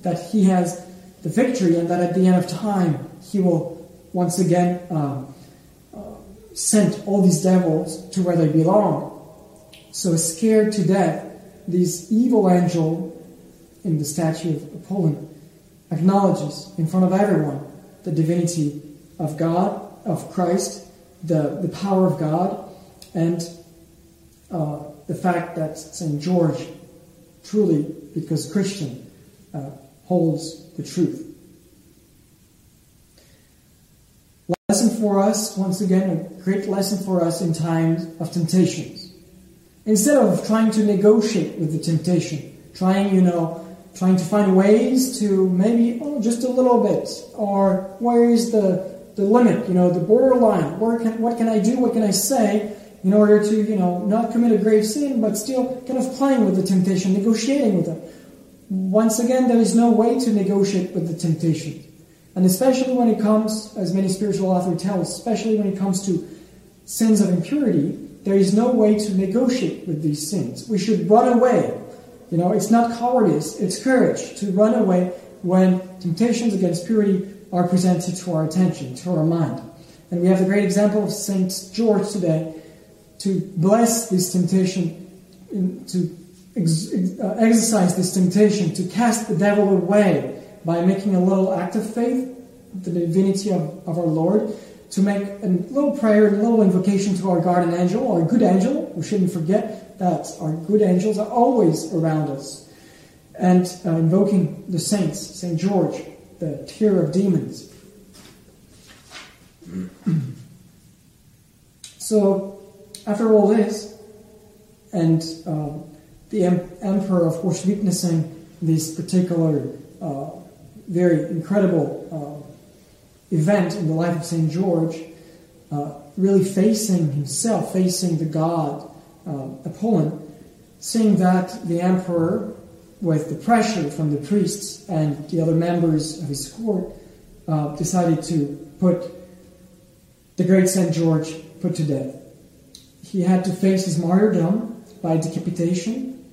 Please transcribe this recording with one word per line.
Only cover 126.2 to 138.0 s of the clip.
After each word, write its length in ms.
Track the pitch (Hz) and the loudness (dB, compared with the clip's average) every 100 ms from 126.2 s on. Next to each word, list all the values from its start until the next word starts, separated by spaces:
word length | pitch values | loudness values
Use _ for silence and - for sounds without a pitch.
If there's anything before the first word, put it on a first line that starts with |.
| 190 196 | 2 4
facing 680 | - 190 214 220 - 175 151 | 2 2 2 2 0 0 0
himself, 600 | 143 139 - 226 202 - | -2 -6 -4 -2 -2 -2
facing 460 | 190 180 175 180 160 | 0 0 0 -2 -2
the 60 | |
god, 640 | 156 160 165 170 151 143 - - - - - | -2 -2 -2 -2 -4 -6 -14 -20 -20 -18 -10
uh, 220 | 139 131 - | -8 -10 -12
Apollon, 680 | - - 220 190 156 - - - - - - - | -14 -6 0 0 0 -4 -16 -20 -20 -20 -20 -16
seeing 380 | - 226 214 185 | -4 0 2 4
that 500 | 180 185 185 - 165 | 4 2 0 -8 -4
the 140 | 170 | -2
emperor, 760 | 180 180 175 170 165 220 - - - - - - | 0 0 0 -2 0 -2 -6 -12 -20 -20 -20 -6
with 300 | 170 151 - | -2 -2 -2
the 40 | |
pressure 560 | - - 233 202 180 147 | -6 2 2 2 -2 -4
from 240 | - 156 | -4 -2
the 100 | 143 - | -2 0
priests 600 | 202 165 - - - - | 0 0 -4 -12 -14 -6
and 400 | 160 151 139 - | -2 0 -2 -4
the 100 | 165 | -2
other 160 | 160 160 | 0 2
members 640 | 170 170 165 156 156 - | 0 0 2 0 -2 -8
of 60 | 147 | -8
his 200 | 135 - | -8 -10
court, 400 | - 226 185 - - - - - - - | -8 -4 -4 -6 -14 -20 -20 -20 -16 -4
uh, 260 | 156 147 | -4 -4
decided 480 | - 151 185 | -6 -2 0